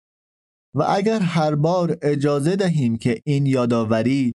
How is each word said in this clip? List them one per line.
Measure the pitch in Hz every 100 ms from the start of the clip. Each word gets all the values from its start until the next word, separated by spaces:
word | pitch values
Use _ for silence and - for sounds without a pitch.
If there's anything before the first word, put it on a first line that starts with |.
| _ _ _ _ _ _ _
و | 131 -
اگر | 196 208 220
هر | 175 170 151
بار | 147 156 180 170 -
اجازه | 143 147 147 143 143 196
دهیم | 190 160 120 113
که | 127 113
این | - 143 139
یادآوری | 131 120 117 110 113 113 139 123